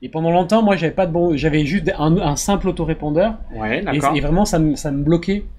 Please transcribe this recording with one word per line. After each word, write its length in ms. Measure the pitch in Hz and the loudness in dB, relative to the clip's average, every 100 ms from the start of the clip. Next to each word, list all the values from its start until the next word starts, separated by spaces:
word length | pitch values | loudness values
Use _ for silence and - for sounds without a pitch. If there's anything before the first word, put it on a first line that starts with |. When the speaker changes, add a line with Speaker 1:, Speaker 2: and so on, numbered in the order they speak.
Speaker 1:
Et 60 | 127 | -10
pendant 240 | 160 165 | -2 2
longtemps, 320 | 175 175 220 | 2 2 2
moi, 100 | 208 | 4
j'avais 180 | 190 156 | 2 0
pas 140 | - 180 | 0 0
de 60 | |
bon, 240 | 170 175 143 | 2 0 2
j'avais 280 | 156 151 | 0 0
juste 280 | 143 190 170 185 | 0 0 -2 0
un, 200 | 151 175 | 2 2
un 180 | 165 | 2
simple 340 | 143 - 196 185 | -2 0 0 0
autorépondeur. 680 | 175 160 160 151 151 214 214 - | -2 -4 -4 -2 0 0 -2 -10
Speaker 2:
Ouais, 240 | 113 107 135 | -8 -4 -4
Speaker 1:
Et, 40 | |
Speaker 2:
d'accord. 340 | 196 139 143 151 | -2 0 0 0
Speaker 1:
et 40 | |
vraiment, 240 | 143 170 | 0 2
ça 140 | 208 165 | 2 2
me, 160 | 156 | 2
ça 160 | 139 151 | 0 -4
me 100 | 139 | -2
bloquait 400 | 143 170 175 202 208 | 2 0 0 -4 -6